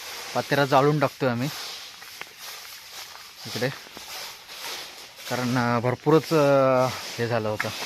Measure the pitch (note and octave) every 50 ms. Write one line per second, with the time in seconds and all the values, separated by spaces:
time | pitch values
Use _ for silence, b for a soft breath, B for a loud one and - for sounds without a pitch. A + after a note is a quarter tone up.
0 | - - - - - - - B2 A#2+ - C3 C3 C#3+ C3 D3 C3+ C3+ D3 D3+ D3+
1 | C#3 C3 - - D3 C3 A#2+ A#2 B2+ D#3 - - - - - - - - - -
2 | - - - - - - - - - - - - - - - - - - - -
3 | - - - - - - - - - A2+ G#2+ A2+ A#2 C3 C3+ - - - - -
4 | - - - - - - - - - - - - - - - - - - - -
5 | - - - - - - B2+ A#2+ B2+ B2 B2 C3 A#2+ A#2+ A#2+ A#2 A2+ B2 B2 -
6 | - D3+ D#3 D#3+ C#3+ - E3 D#3 C#3+ C#3 C#3 C#3 C3+ C3 C3 B2+ B2+ B2+ A#2+ -
7 | - - - - A#2+ A2+ A#2+ A2+ G#2+ G#2+ G#2+ G#2 - G#2+ - - -